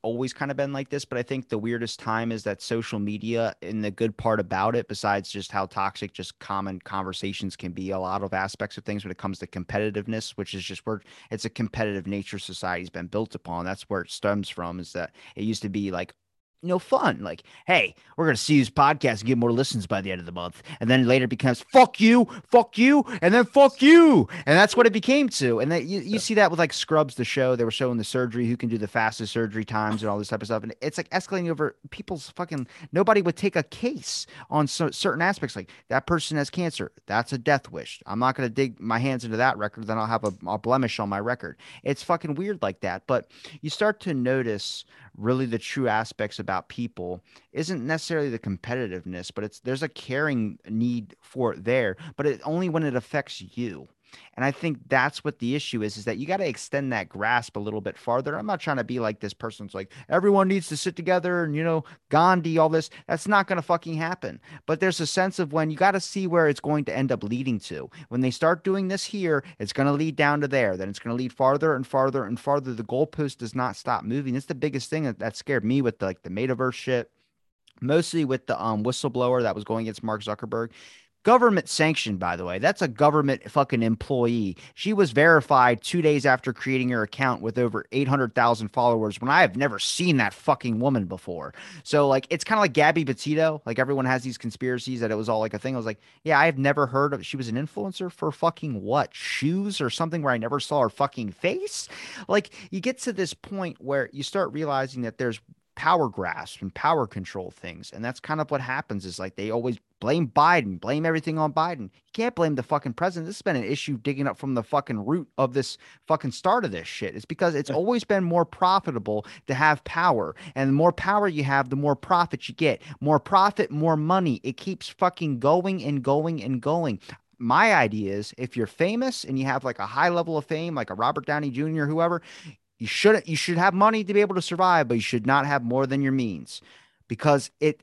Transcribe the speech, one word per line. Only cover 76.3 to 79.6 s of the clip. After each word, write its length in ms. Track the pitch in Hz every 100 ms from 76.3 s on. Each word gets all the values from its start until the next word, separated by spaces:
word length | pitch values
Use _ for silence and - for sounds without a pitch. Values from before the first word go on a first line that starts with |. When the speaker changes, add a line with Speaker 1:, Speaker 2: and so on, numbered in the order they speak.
Speaker 1:
metaverse 420 | 98 131 123 127
shit. 380 | - 131 123 113 _ _ _ _ _ _ _
Mostly 440 | 123 160 165 165
with 220 | 139 131 -
the, 140 | -
um, 220 | 113 107
whistleblower 600 | 117 131 143 127 123 127
that 120 | 113
was 80 | 92